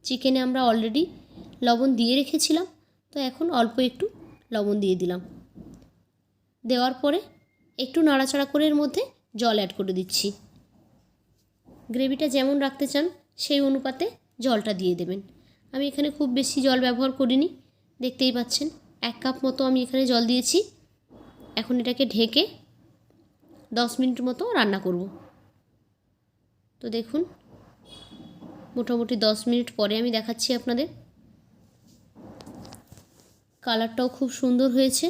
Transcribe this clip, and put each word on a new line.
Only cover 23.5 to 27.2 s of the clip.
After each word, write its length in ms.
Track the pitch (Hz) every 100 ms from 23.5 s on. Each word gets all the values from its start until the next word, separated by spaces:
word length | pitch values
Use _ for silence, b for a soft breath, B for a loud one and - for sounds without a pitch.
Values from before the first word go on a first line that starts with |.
| - - 226
দশ 140 | 240 233
মিনিট 180 | 254 240 247
মতো 140 | 247 440 392
রান্না 220 | 214 196 190
করব। 160 | 180 190 - - _ _ _ _ _ _ _ _ _ _ _ _ _ _ _
তো 60 | 233 226
দেখুন, 260 | 226 294